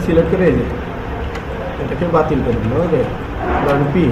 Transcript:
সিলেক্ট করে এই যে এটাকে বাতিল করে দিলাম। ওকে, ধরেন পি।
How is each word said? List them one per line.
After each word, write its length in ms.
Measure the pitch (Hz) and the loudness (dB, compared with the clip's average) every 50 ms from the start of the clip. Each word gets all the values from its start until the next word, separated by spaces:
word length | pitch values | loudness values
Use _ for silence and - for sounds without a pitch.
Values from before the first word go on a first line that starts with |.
| - | 0
সিলেক্ট 240 | 185 165 165 165 - | 2 2 2 4 4
করে 140 | 190 185 185 | 2 2 4
এই 60 | 160 | 4
যে 120 | 131 120 117 - - - - - - - - - - - - - - - - - - - - - - - | 2 2 0 -2 -4 -6 -6 -8 -8 -8 -8 -6 -6 -6 -6 -6 -6 -8 -8 -8 -8 -6 -6 -6 -6 -6
এটাকে 220 | - - 139 131 175 165 | -4 -4 -2 -2 0 2
বাতিল 260 | 165 160 156 - 151 131 113 | 2 2 2 2 0 0 0
করে 140 | 123 110 107 | 0 0 0
দিলাম। 180 | 107 110 - 156 175 | 0 0 0 0 2
ওকে, 160 | 180 - - 110 101 - - - - - - - - - 131 - | 2 2 2 0 0 -4 -6 -6 -6 -6 -4 -2 -2 0 0 2
ধরেন 200 | 143 143 143 143 - | 2 2 2 2 2
পি। 120 | - 185 160 120 | 2 2 2 2